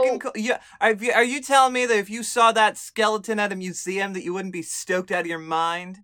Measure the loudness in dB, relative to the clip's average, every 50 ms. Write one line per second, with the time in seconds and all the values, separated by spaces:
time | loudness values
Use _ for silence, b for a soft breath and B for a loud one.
0 | 6 4 2 0 -4 -8 -6 -4 -2 -2 -2 -4 B B B B 0 0 0 0
1 | 0 0 2 4 2 2 0 -4 -2 4 6 6 6 6 4 0 0 2 2 0
2 | 0 -2 -6 -8 -8 -4 2 4 4 6 6 6 4 4 2 -2 -14 -10 -2 0
3 | 2 2 2 0 -2 -4 -2 -2 -2 -2 -4 -6 -8 -8 -8 -8 -6 -6 -4 -4
4 | -4 -4 -4 -6 -6 -6 -6 -6 -6 -8 -8 -8 -10 -8 -10 -8 -4 -2 -2 -2
5 | 0 -2 -2 -2 -2 -2 -6 -8 -6 -4 -2 0 0 0 -2 -4 -8 -10 -14 -16